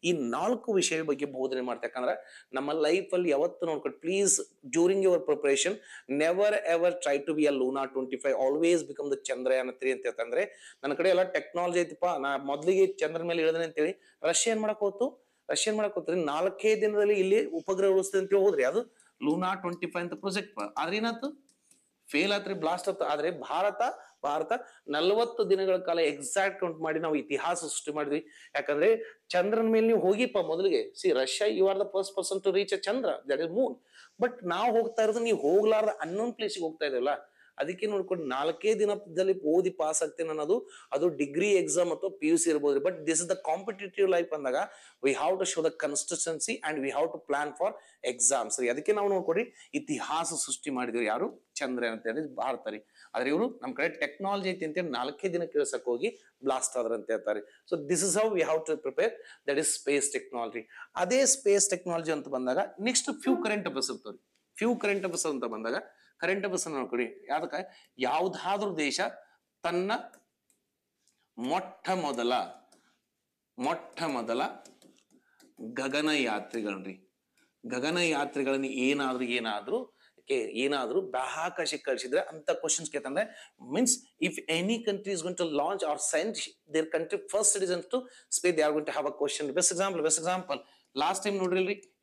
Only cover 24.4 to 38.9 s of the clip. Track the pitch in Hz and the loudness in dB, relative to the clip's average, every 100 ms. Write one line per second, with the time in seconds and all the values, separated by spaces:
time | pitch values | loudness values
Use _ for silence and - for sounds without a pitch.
24.4 | 160 254 - - - 147 180 214 233 233 | 0 -2 -4 -18 -4 0 2 4 2 0
25.4 | 190 190 190 185 185 170 151 147 - 196 | 2 4 4 2 2 2 2 0 -4 0
26.4 | 190 190 180 160 160 156 160 151 - 135 | 0 0 -4 -2 -2 0 0 0 0 -2
27.4 | 156 175 160 - - 151 143 147 - - | 0 -2 -4 -6 -6 -4 -2 -2 -4 -20
28.4 | - 143 143 147 190 220 - - - 175 | -8 -6 -2 4 4 4 0 -16 -2 0
29.4 | 190 226 226 226 226 214 180 208 247 202 | 2 2 4 4 6 4 4 2 2 0
30.4 | 160 165 196 135 - - 185 131 127 - | 0 2 2 2 0 0 2 4 2 2
31.4 | 214 208 190 190 196 190 196 - 175 190 | 0 4 2 2 0 -2 -2 -4 -2 0
32.4 | 196 190 196 196 196 247 214 131 - 143 | 2 2 0 -2 -2 -2 0 -4 -2 0
33.4 | 165 190 269 254 _ - - - 240 240 | 0 2 0 0 _ -20 -18 -2 -2 -2
34.4 | 180 175 240 226 226 226 220 220 233 190 | -4 0 2 2 2 2 2 2 2 2
35.4 | 143 190 214 214 214 - 160 190 240 233 | 4 4 6 4 4 0 -4 -2 -4 -4
36.4 | 214 202 160 160 147 127 135 143 - _ | -6 -4 -6 -4 -2 0 0 -2 -6 _
37.4 | _ - 147 180 214 202 190 180 143 131 | _ -6 -6 -2 -2 -2 -2 -2 -2 -2
38.4 | 156 160 214 214 208 | -2 0 0 2 2